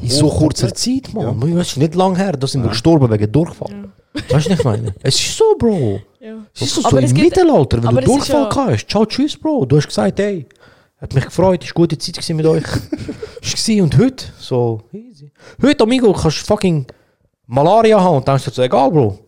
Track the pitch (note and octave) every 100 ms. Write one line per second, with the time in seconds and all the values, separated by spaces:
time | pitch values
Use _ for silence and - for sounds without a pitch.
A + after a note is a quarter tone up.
0 | B2 C3+ D3+ D3 D3+ - - - A#3 C4
1 | - A3 - G#2 C#3 E3+ F3 - D#3+ E3+
2 | F#3+ F3+ G3 C#3+ C3+ C3+ G#2+ A2+ E3 E3
3 | B2+ G#2+ G#2 B2+ E3+ - - G3+ - -
4 | _ - - C3+ D#3 F#3 C3 G#2+ A2+ G2
5 | C3+ - - - - F4+ A#3 G3 A#2+ G2
6 | - _ A3 A3 G#3+ - A#2 - A#3 -
7 | B3+ C3 D#4 F#4 F4 A#3 C3+ A#2 A#2 A#2
8 | C4 - - C#4+ C4 C4+ B3+ G#2+ - G3+
9 | A3 - D4 - D#4 D4 B2 D3 - -
10 | G#3 - G3+ F#3+ C3 _ _ _ _ _
11 | - C3+ - - F#3 F#3 - - E3+ D3+
12 | - E3+ - D#3+ D#3+ E3 - - - D4+
13 | - - - - - - - G#3+ E3+ B2+
14 | B3+ B3+ - - - B2+ A#2+ A2 - G3+
15 | A#3+ F3 D3 _ - - B3 C#4+ A3 C4
16 | A#3 E3+ D#3+ D3 - G#3 F#3 D#3+ C3 -
17 | _ _ _ _ _ B2 D#3 G#3+ A3+ G#3+
18 | F3+ D3 A#2+ C3+ - B2+ B2+ A3 C4+ D#3
19 | A2 G2